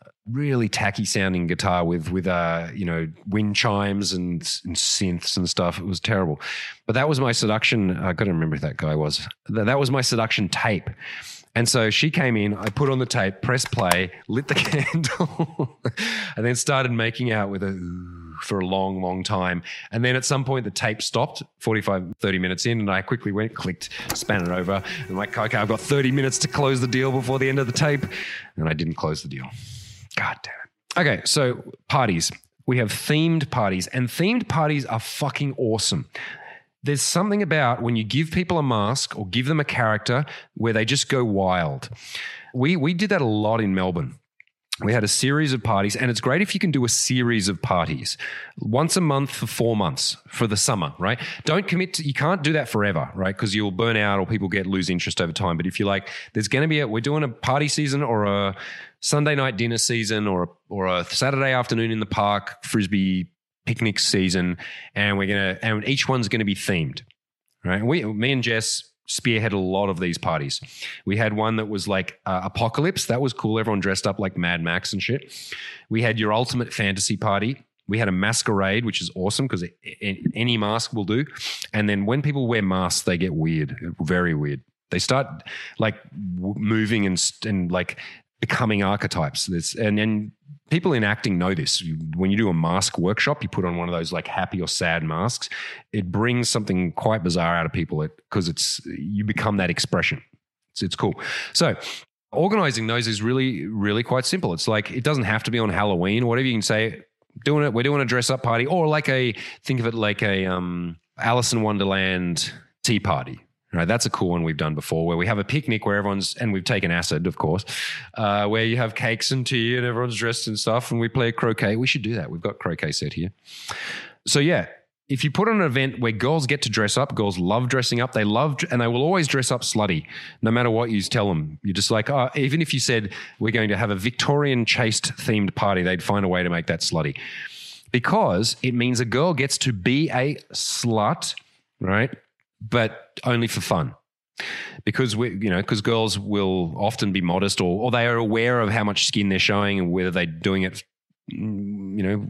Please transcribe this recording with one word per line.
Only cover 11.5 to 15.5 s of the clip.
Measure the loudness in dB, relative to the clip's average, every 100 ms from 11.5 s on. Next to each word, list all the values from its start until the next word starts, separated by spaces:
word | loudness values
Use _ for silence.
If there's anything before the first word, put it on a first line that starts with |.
And | 0 2
so | 2 2
she | 2 2
came | 2 2 2
in, | 0
I | 0 -2
put | 0 0
on | 0
the |
tape, | 0 0 0 -2
pressed | 0 0 0
play, | 0 2 2 0 -4 -4
lit | -4 0
the |
<laughs> |
candle, | 0 2 0 0 0 0 0 -2 0 -4